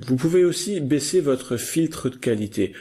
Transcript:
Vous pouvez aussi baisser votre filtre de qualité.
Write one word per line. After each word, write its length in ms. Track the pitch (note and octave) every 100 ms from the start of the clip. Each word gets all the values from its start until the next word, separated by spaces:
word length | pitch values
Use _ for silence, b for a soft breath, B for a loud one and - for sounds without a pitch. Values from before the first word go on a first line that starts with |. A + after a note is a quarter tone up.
| A#2
Vous 100 | C3
pouvez 280 | E3 F3+
aussi 360 | F3+ - G#3 F#3+
baisser 400 | C3 D3 - F3+
votre 360 | C#3+ C3 - A#2+
filtre 520 | - D#3+ D#3+ - B2+
de 60 |
qualité. 580 | - B2+ G#2+ G#2 G#2 F#2 -